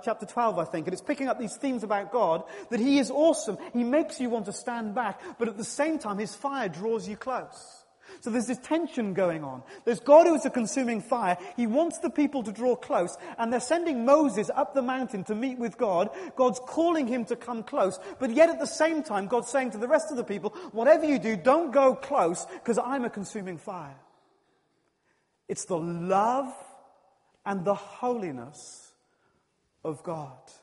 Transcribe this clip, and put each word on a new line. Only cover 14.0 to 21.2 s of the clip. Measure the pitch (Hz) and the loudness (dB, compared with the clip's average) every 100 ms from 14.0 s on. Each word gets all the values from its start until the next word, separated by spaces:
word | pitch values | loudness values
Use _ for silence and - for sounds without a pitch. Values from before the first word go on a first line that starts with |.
| 233 | 6
Moses | 302 285 196 - | 6 6 2 -2
up | 262 285 | -2 0
the | 277 | 0
mountain | 247 262 247 196 | 0 -2 -4 -6
to | 180 | -4
meet | 214 262 247 | -4 -4 -4
with | 233 - | -6 -2
God. | 226 175 214 381 349 | 0 2 0 -4 -8
God's | - 254 - | 0 2 0
calling | - - 339 320 233 | -4 2 2 2 0
him | 254 226 | -2 -4
to | 240 | -6
come | - 233 | -6 -8
close. | - 277 190 - 403 330 | -4 0 0 0 -12 -4
But | 247 | 0
yet | 233 330 | 6 6
at | 262 | 6
the | 285 | -4
same | - 320 311 | 0 2 2
time, | - 202 196 | -2 -4 0
God's | 240 - | -2 0
saying | 269 247 | 0 -2
to | 208 | -4
the | 247 | 2
rest | 302 311 | 2 2
of | 254 | -4
the | |
people, | - 202 202 - - | -4 -6 -6 -8 -8
"Whatever | 214 247 320 | 2 6 6
you | 311 | 6
do, | 269 | 0